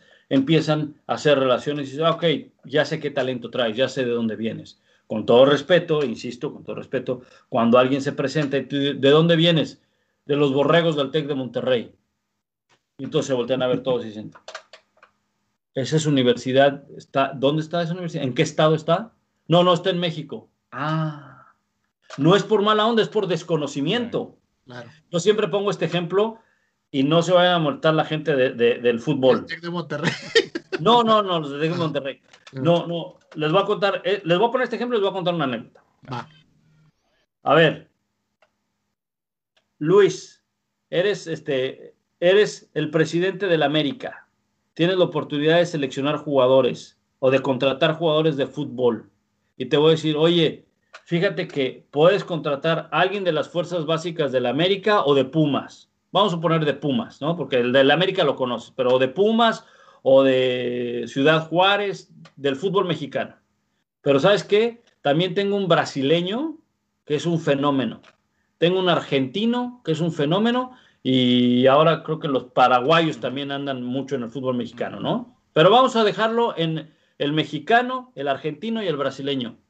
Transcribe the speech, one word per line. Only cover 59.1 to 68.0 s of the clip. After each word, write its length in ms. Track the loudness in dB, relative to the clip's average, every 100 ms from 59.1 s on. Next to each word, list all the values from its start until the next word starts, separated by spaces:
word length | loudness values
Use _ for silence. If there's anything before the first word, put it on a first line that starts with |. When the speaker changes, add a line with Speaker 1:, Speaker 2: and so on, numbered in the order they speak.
| 0 0 2 2 0 -8 _ _ _
Speaker 1:
o 200 | 4 6
de 800 | 6 2 0 -2 -4 -4 -6 -6 -6
Ciudad 400 | 0 2 2 0
Juárez, 640 | 2 2 2 -2 -8 -14 -20 -20 -6
del 200 | -4 -2
fútbol 300 | -2 -2 -2
mexicano. 500 | -4 -6 -8 -8 -12 _ _ _ _ _ _
"Pero 180 | 0 4
¿sabes 240 | 4 2
qué? 400 | 2 0 0 -4 _ _
También 320 | 0 0 0
tengo 220 | -2 -2 -2
un 120 | -2
brasileño 920 | -2 -4 -4 0 0 -2 -6 -8 -10 _ _ _ _ -8
que 100 | -6
es 100 | -2
un 140 | -2
fenómeno. 640 | 0 0 0 0 -4 -8